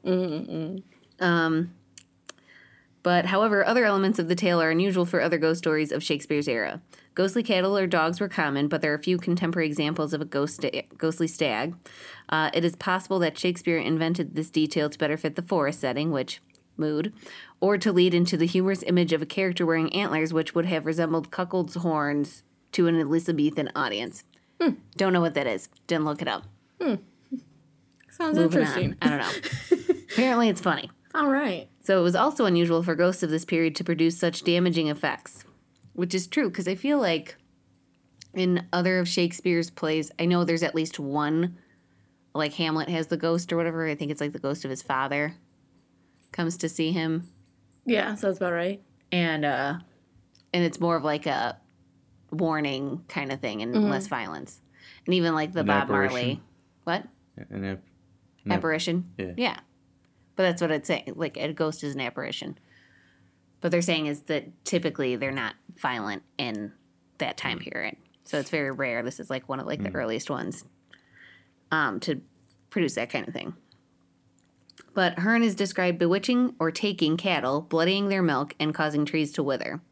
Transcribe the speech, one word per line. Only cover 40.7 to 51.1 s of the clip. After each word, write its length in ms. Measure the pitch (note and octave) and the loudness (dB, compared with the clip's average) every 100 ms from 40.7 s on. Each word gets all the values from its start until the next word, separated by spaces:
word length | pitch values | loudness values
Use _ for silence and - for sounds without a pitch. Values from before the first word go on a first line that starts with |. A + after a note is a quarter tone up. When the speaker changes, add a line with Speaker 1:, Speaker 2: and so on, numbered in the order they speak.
Speaker 2:
least 240 | E3 D#3+ - | 0 -4 -4
one, 580 | C#3+ C#3+ D3 D#3+ F3 F3 _ _ _ _ _ _ _ | -4 -2 0 2 0 -4 _ _ _ _ _ _ _
like, 200 | D3 D3+ | -4 -4
Hamlet 360 | D3 E3 D#3 D#3 | 0 0 0 0
has 160 | E3+ D#3 | -2 -2
the 100 | E3+ | -2
ghost 340 | E3 E3+ F3 | 0 0 0
or 40 | E3+ | -2
whatever. 300 | E3+ E3 D#3+ | -2 -2 -4
I 80 | |
think 160 | D3 D3 | -4 -4
it's, 100 | D3 | -4
like, 120 | D3 | -4
the 60 | D3 | -4
ghost 260 | C#3 C#3+ C#3 | -4 -4 -6
of 40 | |
his 120 | C3 | -8
father 540 | - C3+ C#3 C#3+ D3+ F3 _ _ _ _ _ _ _ _ _ | -2 -2 0 -2 -2 -6 _ _ _ _ _ _ _ _ _
comes 260 | - E3 F3 | -4 -4 -2
to 100 | D#3+ | -4
see 240 | - D#3+ | -2 0
him. 360 | E3+ D#3+ D#3+ F3 _ _ _ _ _ - | 0 0 -4 -6 _ _ _ _ _ -2
Speaker 1:
Yeah, 280 | A3 - | 0 0
sounds 220 | G#3 G3+ F#3 | -2 -2 0
about 160 | F3+ | -2
right. 300 | E3+ F3 G3 _ _ _ | 0 -2 -6 _ _ _
Speaker 2:
And, 340 | F3+ E3+ D#3 | 0 0 0
uh, 340 | D3 C3 C#3 E3+ - _ _ _ _ _ _ | 0 0 -2 -4 -10 _ _ _ _ _ _
and 120 | F3 | 0
it's 160 | E3+ - | 0 0
more 160 | E3+ E3 | 0 2
of, 80 | |
like, 200 | D3 | 0